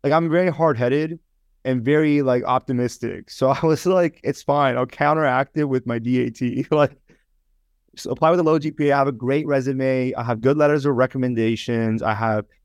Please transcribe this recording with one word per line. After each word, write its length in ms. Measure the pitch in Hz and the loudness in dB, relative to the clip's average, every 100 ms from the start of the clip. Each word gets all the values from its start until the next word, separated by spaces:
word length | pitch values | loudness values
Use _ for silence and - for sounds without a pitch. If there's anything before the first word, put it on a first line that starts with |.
like, 120 | 143 | 2
I'm 160 | 156 170 | 0 2
very 200 | 165 185 | 2 0
hard-headed 680 | 143 160 117 123 143 156 165 _ _ _ _ 127 | 2 0 2 0 0 -2 -8 _ _ _ _ -4
and 180 | 127 | -2
very, 380 | 117 151 156 147 | 2 2 4 2
like, 200 | 131 123 | 2 0
optimistic. 840 | 120 127 - 123 123 - 113 92 - | 0 -2 0 -2 -2 -4 -10 -10 -16
So 200 | - 131 | -2 0
<laughs> 120 | 135 | 2
I 40 | 160 | 0
was 180 | 151 | 0
like, 340 | 180 185 170 - | 2 2 0 -2
"It's 180 | 120 143 | -8 -6
fine. 340 | - 143 139 123 | -2 0 2 0
I'll 100 | 127 | -4
counteract 720 | - 147 156 147 127 135 151 | 0 0 2 2 0 -2 -2
it 60 | |
with 220 | 147 131 120 | -2 -2 -2
my 120 | 117 | -4
D 240 | 117 127 | 0 0
A 80 | 120 | -2
T." 360 | 113 123 135 131 | -4 -4 -4 -2
<laughs> 20 | |
Like, 260 | 151 143 - _ _ _ _ _ _ _ _ _ - | 2 2 -2 _ _ _ _ _ _ _ _ _ -16
so 160 | - | -10
apply 180 | 131 160 | 0 2
with 100 | 180 | 4
a 20 | |
low 160 | 160 156 | 2 0
G 120 | 151 | -2
P 180 | 143 143 | -2 0
A. 60 | |
I 40 | 139 | 2
have 100 | 139 | 0
a 40 | |
great 340 | 120 123 139 151 | -2 -2 -2 0
resume. 680 | 139 131 131 131 131 127 | -2 -2 -2 0 0 -2
I 80 | - | -4
have 180 | 117 113 | -4 0
good 160 | 120 151 | 2 4
letters 300 | 147 147 139 | 2 2 0
of 80 | |
recommendations. 1080 | 123 127 135 127 117 113 113 - 117 113 110 | 0 0 0 -2 0 0 -2 -2 -2 0 -2
I 120 | 110 | -2
have, 320 | 107 113 107 104 _ | -2 -2 -2 -6 _